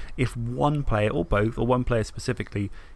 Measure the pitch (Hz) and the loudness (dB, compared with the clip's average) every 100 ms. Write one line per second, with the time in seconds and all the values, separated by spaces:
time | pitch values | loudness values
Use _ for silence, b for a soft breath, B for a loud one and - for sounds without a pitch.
0 | B - 123 117 117 127 147 147 139 107 | B -2 -2 -2 -4 0 2 2 2 2
1 | 107 - - 104 110 - 117 127 123 120 | 2 2 2 2 2 2 2 2 2 0
2 | 104 - - 120 110 - 101 b b | 0 -4 -4 -4 -4 -4 -4 b b